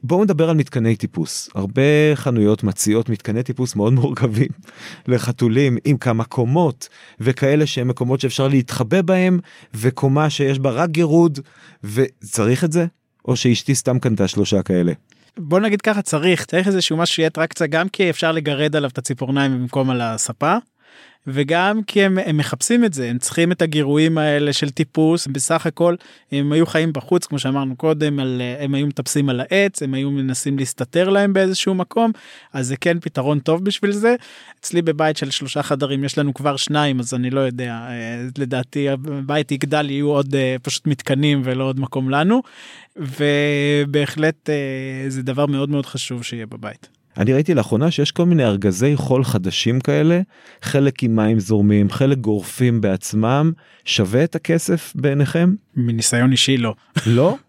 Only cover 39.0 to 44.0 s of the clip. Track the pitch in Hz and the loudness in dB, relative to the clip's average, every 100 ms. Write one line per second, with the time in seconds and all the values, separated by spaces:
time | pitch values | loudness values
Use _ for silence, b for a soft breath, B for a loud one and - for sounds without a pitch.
39 | 147 143 135 147 151 139 143 151 147 139 | -6 -8 -4 -2 -2 -4 -2 -2 -2 -2
40 | 147 143 139 139 131 131 - - - 139 | 0 0 0 -2 -2 -4 -6 -4 -2 -4
41 | - 135 147 143 131 127 135 131 131 135 | -2 0 2 2 0 -2 -2 -2 -4 -4
42 | 131 139 170 240 - B B B B - | -2 0 2 2 0 B B B B -12
43 | 143 131 147 143 147 143 143 147 143 143 | -10 -2 0 2 0 0 0 0 0 0